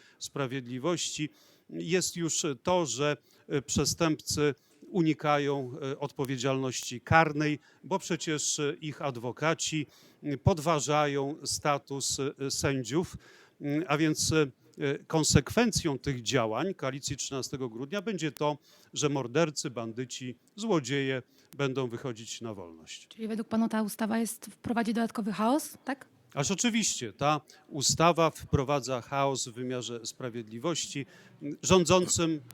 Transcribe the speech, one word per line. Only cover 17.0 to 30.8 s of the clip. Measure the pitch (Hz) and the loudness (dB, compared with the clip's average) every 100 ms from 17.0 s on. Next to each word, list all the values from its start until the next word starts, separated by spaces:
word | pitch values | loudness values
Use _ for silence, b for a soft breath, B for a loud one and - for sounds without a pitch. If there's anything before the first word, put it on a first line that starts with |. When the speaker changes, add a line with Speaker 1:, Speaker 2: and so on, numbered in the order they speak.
| - 139 | -6 -6
Speaker 1:
trzynastego | - 135 - 139 127 | -6 -6 -6 -6 -6
grudnia | 110 139 208 | -8 -6 -6
będzie | 233 185 156 | -4 -2 -4
to, | - 147 147 b b b | 0 -2 -2 b b b
że | 135 143 | -2 0
mordercy, | 139 120 139 160 143 151 | 0 0 2 2 0 -6
bandyci, | 120 113 110 127 - 127 117 _ - | -6 -6 -6 -8 -8 -10 -12 _ -6
złodzieje | 220 170 120 139 135 131 - b b 131 | 2 2 2 0 0 -2 -6 b b -2
będą | 139 131 127 | 0 0 -2
wychodzić | 113 135 110 113 - | -4 -6 -8 -10 -10
na | 113 | -8
wolność. | 98 85 82 - - - | -8 -10 -14 -16 -18 -16
Speaker 2:
Czyli | - 220 | -10 -6
według | 220 220 | -6 -2
pana | 220 226 | 0 2
ta | 220 | 2
ustawa | 208 - 214 226 | -2 -2 0 0
jest, | 226 - - | -2 -6 -14
wprowadzi | - - 226 226 | -10 -2 0 0
dodatkowy | 226 226 - 214 | 0 -2 -2 -4
chaos, | 180 220 302 - - | 2 2 2 0 -10
tak? | - - - _ _ | -8 -8 -10 _ _
Speaker 1:
Aż | 143 139 | -2 0
oczywiście, | 190 240 226 196 - 113 | 2 2 4 2 0 -6
ta | - 143 151 - B B | 0 2 2 -2 B B
ustawa | 156 127 139 165 165 160 | -2 2 6 6 8 4
wprowadza | - - 147 127 143 123 127 | 2 0 2 2 0 0 -4
chaos | - 139 139 127 131 | -2 0 2 0 -4
w | |
wymiarze | 117 127 127 113 120 110 | -6 -6 -4 -6 -8 -10
sprawiedliwości. | - 127 117 107 117 156 160 | -8 -8 -8 -10 -6 -2 -2